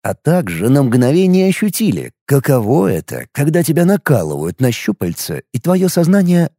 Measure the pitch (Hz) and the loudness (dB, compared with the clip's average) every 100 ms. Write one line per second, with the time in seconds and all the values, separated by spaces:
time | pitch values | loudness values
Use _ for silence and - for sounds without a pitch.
0 | - - - 180 110 82 107 139 135 127 | -10 -6 -2 0 -2 -4 2 2 2 2
1 | 123 160 185 185 190 180 214 - 214 95 | 2 2 2 2 2 0 -4 -2 -2 -2
2 | 62 - - 139 131 131 104 143 190 87 | -8 -16 0 0 2 0 2 0 0 -2
3 | - 62 - - 143 165 160 156 175 202 | -6 -12 -8 -4 0 0 0 2 2 2
4 | - 127 80 73 80 85 127 113 - 101 | 2 0 0 -4 -6 -2 -2 -2 -4 -4
5 | 90 82 - 76 - - 170 185 185 180 | -6 -6 -8 -10 -8 -6 -2 0 0 2
6 | 165 202 180 175 170 | 2 2 2 2 0